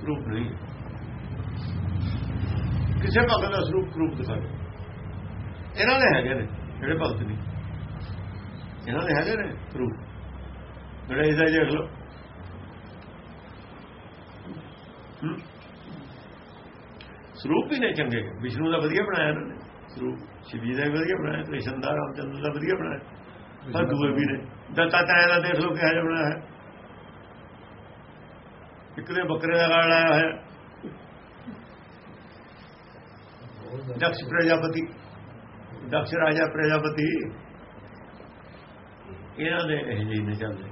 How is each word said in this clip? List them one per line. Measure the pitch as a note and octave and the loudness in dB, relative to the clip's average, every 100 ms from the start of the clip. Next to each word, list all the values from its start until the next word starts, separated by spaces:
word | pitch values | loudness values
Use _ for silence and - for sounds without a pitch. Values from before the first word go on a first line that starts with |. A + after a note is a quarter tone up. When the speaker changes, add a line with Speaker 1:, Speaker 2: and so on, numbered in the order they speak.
Speaker 1:
ਕਰੂਪ | D3+ C#3+ G#2 | -2 -2 0
ਨਹੀਂ | A2 A#2+ | -2 -2
ਹੈ, | - - - - - - - - - - - - - - - - - - - - - - - - - | -4 -8 -8 -8 -8 -8 -8 -6 -6 -4 -4 -4 -2 0 0 0 0 -2 0 0 0 2 2 2 2
ਕਿਸੇ | - A3+ | 4 6
ਭਗਤ | A#3+ A3+ G3+ | 6 6 4
ਦਾ | G3 | 2
ਸਰੂਪ | D#3 F#3 - | 2 2 2
ਕਰੂਪ | D#3+ D#3+ - | 2 0 0
ਦਿਖਾ | - - | -2 -2
ਦਿਓ। | - - - - - - - - - - - - - - | -4 -6 -8 -8 -10 -10 -8 -8 -8 -8 -8 -8 -6 2
ਇਹਨਾਂ | A3+ C4 | 6 8
ਦੇ | A#3 C3+ | 8 8
ਹੈਗੇ | B2 | 4
ਨੇ | C3 G#2+ - - - | 2 -2 -4 -8 -4
ਜਿਹੜੇ | C3 D#3+ | 0 2
ਭਗਤ | D3 G#2+ | 2 0
ਨਹੀਂ, | G#2 G#2+ - - - - - - - - - - - - - - - | -2 -2 -4 -6 -6 -6 -6 -6 -6 -6 -8 -8 -10 -10 -10 -8 -2
ਇਹਨਾਂ | C#3 F3+ | 0 4
ਦੇ | D3 | 4
ਹੈਗੇ | F#3 A3 | 4 2
ਨੇ | F#3 - - | -2 -6 -8
ਕਰੂਪ। | B2+ B2 - - - - - - - - - - - - | -2 -2 -2 -10 -12 -12 -10 -12 -12 -14 -14 -12 -12 -2
ਜਿਹੜੇ | C3+ D3+ | 4 6
ਇਹਦਾ | D#3 D#3+ | 8 6
ਦੇਖ | D#3+ C#3+ | 6 6
ਲਓ, | D3+ - - - - - - - - - - - - - - - - - - - - - - - - - - - - - - - - - - | 2 -2 -8 -14 -14 -16 -14 -14 -12 -14 -14 -16 -16 -16 -16 -16 -16 -16 -16 -16 -16 -16 -16 -18 -18 -18 -14 -12 -12 -12 -16 -18 -18 -16 -6
ਹੂੰ। | D#3 - - - - - - - - - - - - - - - - - - - - - | -4 -4 -8 -16 -18 -18 -16 -14 -14 -16 -18 -18 -18 -18 -18 -18 -18 -18 -18 -18 -18 -8
ਸਰੂਪ | C3+ F#3 - | 2 2 2
ਵੀ | C#4 | 2
ਨੇ | A3 | 2
ਚੰਗੇ, | D#3 C3 A#2 G#2 G2 | 2 0 0 -2 -6
ਵਿਸ਼ਨੂੰ | B2 A#2+ D#3+ | -4 0 2
ਦਾ | E3 | 2
ਵਧੀਆ | D3+ F3+ | 2 2
ਬਣਾਇਆ | G3+ F3 D3+ | 2 2 2
ਇਹਨਾਂ | D3+ | 0
ਨੇ | - - - - - | -4 -10 -14 -16 -14
ਸਰੂਪ, | B2+ B2+ B2+ - - - | -6 -4 -4 -10 -16 -10
ਸ਼ਿਵ | A#2+ | -6
ਜੀ | A#2 | -2
ਦਾ | B2+ | 2
ਵੀ | D3 | 2
ਵਧੀਆ | D#3 E3 F#3 | 2 2 0
ਬਣਾਇਆ, | D3+ D#3 | 0 -2
ਕ੍ਰਿਸ਼ਨ | D#3 C#3+ A#2+ C3 | -4 -4 -4 -2
ਦਾ, | C3+ | 0
ਰਾਮਚੰਦਰ | D3+ C#3+ C#3+ C#3 C#3 | 0 -2 -4 -8 -4
ਦਾ | D3 | -2
ਵਧੀਆ | C#3+ D#3 F#3+ | 0 0 0
ਬਣਾਇਆ, | D#3+ - | 0 -6
ਪਰ | - - - - - - | -10 -16 -16 -18 -18 -14
Speaker 2:
ਕ੍ਰਿਸ਼ਨ | C3+ A#2+ - | -4 2 2
ਦਾ | |
Speaker 1:
ਦੂਏ | C#3+ C#3+ | 4 4
ਵੀ | C#3 C3+ | 4 2
ਨੇ। | C3+ - - - | 0 -6 -12 -4
ਦੱਤਾਤਰੇਆ | D#3+ E3 F3 F3 F3 F3 | 2 6 6 8 8 8
ਦਾ | F3 | 8
ਦੇਖ | F3 F3 | 6 4
ਲਓ | E3+ D#3 | 2 4
ਕਿਹੋ | D#3+ | 4
ਜਿਹਾ | E3+ | 4
ਬਣਾਇਆ | E3 D#3+ D3 | 4 4 2
ਹੈ। | - - - - - - - - - - - - - - - - - - - - - - - - - - - | 0 -6 -14 -18 -18 -18 -18 -18 -18 -18 -18 -18 -18 -18 -18 -18 -18 -18 -18 -18 -18 -18 -18 -18 -18 -16 -12
ਇੱਕ | - | -4
ਦੇ | F3+ | 0
ਬੱਕਰੇ | E3 D#3+ E3 E3+ | 0 0 4 6
ਦਾ | E3 | 8
ਗਲ | E3 E3 | 8 8
ਲਾਇਆ | E3 E3 | 8 8
ਹੋਇਆ। | D#3 D#3+ - - - - - - - - - - - B3 - - - - - - - - - - - - - - C3 B2 G#2 - - B2 G#2 A2 C3 C3 B2 | 8 6 2 -10 -18 -18 -14 -12 -12 -16 -20 -20 -18 -14 -14 -14 -18 -20 -20 -18 -18 -18 -18 -18 -18 -20 -20 -20 -20 -18 -20 -20 -18 -16 -14 -10 -8 -6 2
ਦਕਸ਼ | E3+ E3 - | 2 2 0
ਪ੍ਰਜਾਪਤੀ, | E3+ E3 D#3+ E3 E3 - - - - - - - - - - - | 4 6 6 4 -2 -4 -8 -16 -16 -16 -16 -16 -16 -14 -12 -2
ਦਕਸ਼ | D3+ D#3 | 0 2
ਰਾਜਾ | E3 D#3+ D3+ D#3 | 4 4 6 2
ਪ੍ਰਜਾਪਤੀ, | D#3 D#3 D#3 D3+ D3+ D3+ - A2 - - - - - - - - - - - - - - - - - - F#2 - A#2+ | 4 4 4 2 2 2 2 -2 -8 -14 -18 -18 -18 -18 -18 -18 -18 -18 -18 -18 -18 -18 -20 -20 -18 -16 -16 -12 -4
ਇਹਨਾਂ | D#3+ F3 D#3+ | 0 0 2
ਦੇ | |
ਇਹ | D3+ B2 G#2 G#2+ | 0 0 -2 0
ਜਿਹੇ | G#2+ G#2 | 0 0
ਨੇ | G#2 | -2
ਚੱਲਦੇ। | A2 G2 F#2+ | -4 -6 -10